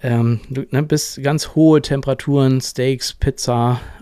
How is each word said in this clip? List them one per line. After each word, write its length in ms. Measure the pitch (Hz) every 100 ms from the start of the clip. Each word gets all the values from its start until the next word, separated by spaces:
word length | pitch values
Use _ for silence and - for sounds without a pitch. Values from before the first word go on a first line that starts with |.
ähm, 380 | 127 117 117 117 -
du, 160 | 131 -
ne, 140 | 135
bis 360 | 151 151 - -
ganz 320 | 139 156 - 156
hohe 260 | 160 156
Temperaturen, 800 | - 139 135 131 - 139 135 131
Steaks, 520 | - - 127 131 -
Pizza, 640 | - 139 - - 120 120 120 - -